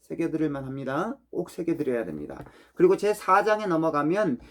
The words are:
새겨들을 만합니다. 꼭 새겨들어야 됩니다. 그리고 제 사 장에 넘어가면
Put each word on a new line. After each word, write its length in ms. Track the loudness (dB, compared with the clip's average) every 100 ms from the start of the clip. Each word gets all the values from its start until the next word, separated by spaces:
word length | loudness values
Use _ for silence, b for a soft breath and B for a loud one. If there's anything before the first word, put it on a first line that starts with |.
새겨들을 480 | _ -6 -4 -2 -2
만합니다. 680 | -4 -8 -8 -4 -4 -4 -8 _
꼭 200 | -8 -8
새겨들어야 540 | -6 -4 -2 -2 -2
됩니다. 400 | -4 -8 -10 -14 -18 B B
그리고 240 | _ 4 6
제 160 | 2
사 300 | 0 4 4
장에 240 | 4 0 2
넘어가면 720 | 0 2 0 0 0 0 -2 B